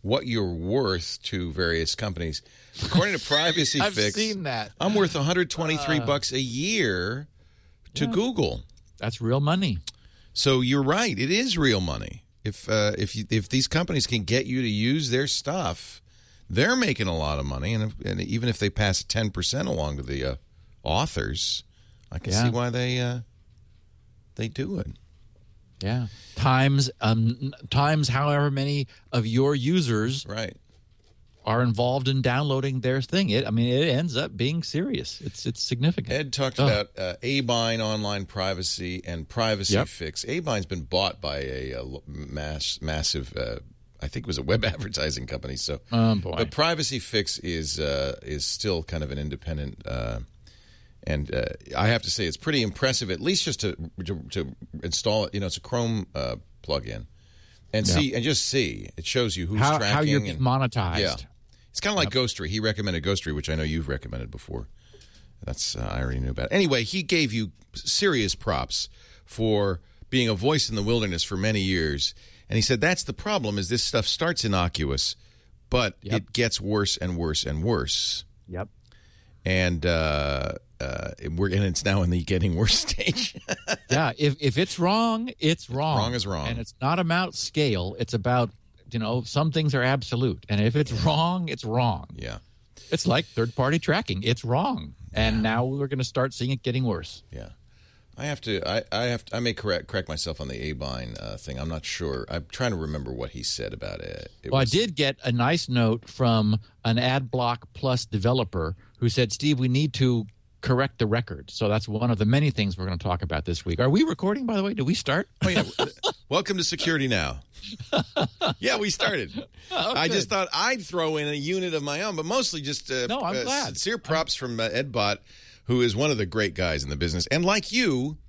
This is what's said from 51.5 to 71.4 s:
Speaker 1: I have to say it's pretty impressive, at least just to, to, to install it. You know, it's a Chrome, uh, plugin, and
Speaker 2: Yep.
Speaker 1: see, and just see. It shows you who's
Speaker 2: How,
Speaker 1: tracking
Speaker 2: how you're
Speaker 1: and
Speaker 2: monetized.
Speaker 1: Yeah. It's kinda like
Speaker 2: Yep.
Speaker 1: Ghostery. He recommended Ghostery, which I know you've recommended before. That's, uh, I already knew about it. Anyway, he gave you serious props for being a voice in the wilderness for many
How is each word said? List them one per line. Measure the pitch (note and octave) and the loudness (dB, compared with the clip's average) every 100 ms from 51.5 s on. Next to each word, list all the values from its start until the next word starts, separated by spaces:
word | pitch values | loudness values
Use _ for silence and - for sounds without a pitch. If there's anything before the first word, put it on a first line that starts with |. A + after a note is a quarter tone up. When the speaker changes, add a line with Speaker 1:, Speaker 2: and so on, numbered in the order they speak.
| - - - | -6 -8 0
Speaker 1:
I | G#2 | 2
have | A#2 | 2
to | - | 0
say | - | -2
it's | F2 - | -2 -4
pretty | - D3 | -2 0
impressive, | A2 - C3 B2 G2+ | 0 0 0 0 -2
at | E2+ | -2
least | D3 F#3+ | 0 0
just | - B2 | 0 -2
to, | G#2 - D#2+ - F2 | -4 -4 -10 -8 -6
to, | F2+ C2+ | -6 -4
to | G2 C#2 - - D#2 | -4 -6 -8 -14 -10
install | F2 - - G#2+ G2+ | -4 -2 2 2 0
it. | |
You | G2+ | -2
know, | F#2+ | -4
it's | - | -6
a | |
Chrome, | - A#2+ A#2 A2+ - | -4 -2 0 -2 -4
uh, | - B1+ G#1+ - - | -6 -4 -6 -10 -18
plugin, | - D2 A1+ G#1+ - - - - - - - | -4 -2 -2 -10 -12 -18 -20 -20 -20 -20 -4
and | A2 G#2 | 0 4
Speaker 2:
Yep. | F2 | 4
Speaker 1:
see, | C#3+ | 2
and | A#2+ | 2
just | A#2+ D3+ - | 2 0 2
see. | C3+ F#2+ G#1 G1+ - | 2 0 -2 -10 -8
It | |
shows | D#2+ B2+ A#2 F2 | -2 0 2 0
you | F2 | -2
who's | G#2+ | 2
Speaker 2:
How, | C3+ D3+ | 4 4
Speaker 1:
tracking | G2+ | 2
Speaker 2:
how | C#3 | 4
you're | D3+ C#3+ | 4 2
Speaker 1:
and | G2+ D#2+ | 2 0
Speaker 2:
monetized. | C3 C3 C3 B2 F#2 E2 | 2 4 2 0 0 2
Speaker 1:
Yeah. | F#2+ C2 - - - - - | 0 0 -8 -18 -20 -20 -10
It's | - | -4
kinda | G3+ G3+ | 0 2
like | C#3+ | 2
Speaker 2:
Yep. | B2 | 2
Speaker 1:
Ghostery. | B2 - D#2 | 0 -2 -4
He | G#2+ | 0
recommended | A2 G#2 G2+ E2+ | 0 0 0 0
Ghostery, | D#2 G2 D#2+ | 0 0 0
which | D2 D2 | -4 -2
I | D#2 | 0
know | |
you've | D#2 D#2+ C#2+ | 0 -2 -2
recommended | C2+ A#1+ A#1+ A#1 | -4 -4 -8 -8
before. | - - A#1+ A1+ - - - - - - - | -10 -10 -10 -10 -16 -20 -20 -20 -20 -20 -14
That's, | - - - - | -8 -4 -4 -4
uh, | A#1 | -4
I | A1+ | -2
already | B1+ B1+ | -2 0
knew | B1+ | -2
about | B1 A#1+ | -2 0
it. | |
Anyway, | G3 F3+ C3 | 2 4 2
he | A2 F#3+ | 0 -4
gave | D#3 F3 C#3+ | 0 2 2
you | A2+ G#2 - - | 0 -4 -8 -16
serious | - - - G3+ C#3 G2+ | -10 -2 2 4 4 2
props | - - D2 B1+ - - - - - - | 0 0 -2 -2 -4 -6 -12 -20 -20 -16
for | - A2+ G#2 G2+ F2 - - - | -2 2 4 2 -2 -8 -20 -2
being | C3 A#2 | 2 2
a | |
voice | G2+ A#2+ D#3 - | 2 2 2 2
in | A2 | 0
the | |
wilderness | G2+ A#2 G#2 F#2 | 2 2 2 -2
for | - | -2
many | F#2 | 0